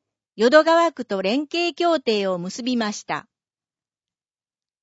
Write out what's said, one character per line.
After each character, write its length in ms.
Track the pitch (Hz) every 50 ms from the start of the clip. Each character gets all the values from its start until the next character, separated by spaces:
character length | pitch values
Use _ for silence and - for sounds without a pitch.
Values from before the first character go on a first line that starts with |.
| _ _ _ _ _ _ _
淀 280 | - 214 247 262 311 311
川 280 | 320 330 339 339 330
区 140 | - - 240
と 160 | - 208 190
連 260 | 185 190 220 277 311 285
携 220 | - 339 349 349 277
協 260 | - 349 349 330 311
定 280 | - - 220 208 196 190
を 100 | 185 175
結 240 | 170 185 - -
び 160 | 240 247 254 240
ま 140 | 226 208
し 140 | 208 - -
た。 220 | - 170 165 - _ _ _ _ _ _ _ _ _ _ _ _ _ _ _ _ _ _ _ _ _ _ _ _ _ _ _ _ _ _ _